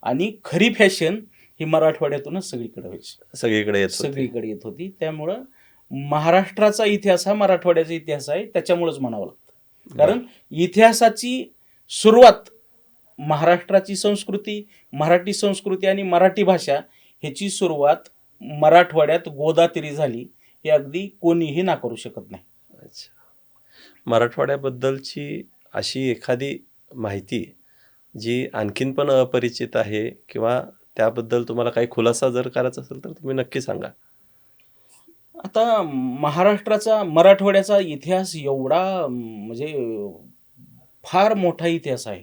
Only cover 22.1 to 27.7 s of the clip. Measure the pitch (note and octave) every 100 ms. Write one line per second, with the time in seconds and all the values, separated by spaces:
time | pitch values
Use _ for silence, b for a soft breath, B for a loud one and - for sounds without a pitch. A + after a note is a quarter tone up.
22.1 | - G2+ F#2+ _ _ _ _ - - -
23.1 | _ _ _ _ _ _ b b b -
24.1 | A2+ A#2+ - C#3 C#3 C#3 B2 C3 C3+ C3+
25.1 | - D3 A2 - _ _ - G#2+ C3 C3
26.1 | B2 - B2 C#3 A#2 _ _ _ C3+ A2
27.1 | G2+ G2 A#2+ - _ b